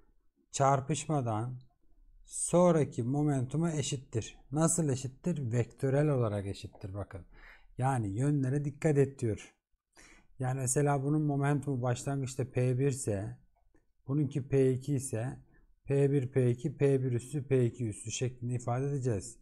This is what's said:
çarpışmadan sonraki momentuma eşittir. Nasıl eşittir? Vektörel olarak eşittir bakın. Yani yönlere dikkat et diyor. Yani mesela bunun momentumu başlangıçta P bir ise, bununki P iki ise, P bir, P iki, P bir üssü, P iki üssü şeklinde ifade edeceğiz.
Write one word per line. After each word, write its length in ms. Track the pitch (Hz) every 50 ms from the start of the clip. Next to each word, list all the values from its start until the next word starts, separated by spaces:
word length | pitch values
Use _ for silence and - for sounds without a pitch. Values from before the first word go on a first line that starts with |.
| _ _ _ _ _ _ _ _ _ _
çarpışmadan 1080 | - - 139 135 139 135 131 156 151 - - - 156 139 120 117 107 107 117 127 127 127 - - _ _ _ - - _ - - - - -
sonraki 800 | - - - - - 165 170 180 175 170 156 135 - - 123 113
momentuma 680 | 120 139 147 151 151 139 131 123 127 - 156 170 170
eşittir. 680 | 151 143 127 - - 120 - - - 110 - - - - - -
Nasıl 380 | 135 151 165 160 - 170 160 139
eşittir? 600 | 127 127 - 123 - - - 180 170 147 135 110
Vektörel 580 | 120 120 113 - - - 135 135 135 143 151 151
olarak 360 | 139 127 117 104 101 104 98
eşittir 480 | 101 95 - - - - - - 95 95
bakın. 320 | 101 95 - - 95 - - - - - - - - - - -
Yani 320 | - 123 135 139 120 107 98
yönlere 560 | 98 117 139 147 147 143 131 127 139 147 143
dikkat 320 | 147 131 - - 160 143
et 220 | 143 135 135 - -
diyor. 360 | 120 110 101 - - - _ _ _ _ _ _ _ _ _ - - - - - _ - - -
Yani 200 | 127 123 131 135
mesela 440 | 127 120 - 151 143 143 143 139 131
bunun 180 | 143 151 156
momentumu 600 | 151 147 143 139 139 143 147 135 - 143 135 120
başlangıçta 720 | 127 123 120 - - 139 139 139 131 127 - - 123 127
P 280 | - 127 127 127 127 127
bir 80 | 139
ise, 500 | 143 131 135 - 113 101 95 101 120 123 - _ _ _ _ _ _ _ _ _ _ _ _ _
bununki 400 | - 139 151 147 127 - 147 123
P 240 | 131 139 135 131 131
iki 240 | 127 127 - 143 143
ise, 500 | 127 131 - 110 107 117 135 - - - _ _ - _ _ _ _ -
P 260 | - 139 139 143 135
bir, 200 | 143 143 123 123
P 200 | - 131 123 120
iki, 260 | 120 123 - 156 -
P 260 | - 143 139 139 127 127
bir 80 | 131
üssü, 360 | 120 117 - - 151 147 123
P 180 | - 135 127 123
iki 220 | 113 - - 120
üssü 240 | 107 101 - - 113
şeklinde 420 | - - 131 120 - - 117 120 123
ifade 320 | 117 - 120 120 127 139
edeceğiz. 520 | 143 143 139 123 127 110 92 - - - -